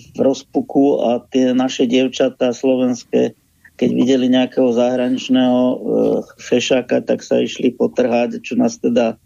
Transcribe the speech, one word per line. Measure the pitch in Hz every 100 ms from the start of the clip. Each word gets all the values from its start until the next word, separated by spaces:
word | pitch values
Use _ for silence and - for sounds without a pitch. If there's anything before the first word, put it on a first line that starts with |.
| -
v | -
rozpuku | 123 135 - 147 - 147 139 135
a | - 120 -
tie | 131 127 127
naše | 131 - 123
dievčatá | 127 131 - 135 - 127
slovenské, | 117 135 127 127 123 - 123 123 - _ _ _ -
keď | 123
videli | 120 127 135 123
nejakého | 127 127 - 127
zahraničného, | 117 123 127 123 127 - 127 127 123
e, | 127 - 107 110 110 107 - -
fešáka, | - 123 - 131 117 127 120
tak | 113
sa | - 123
išli | 123 - 127
potrhať, | - 120 - 123 120 120 117
čo | - 123
nás | 117 -
teda | 131 123 113 113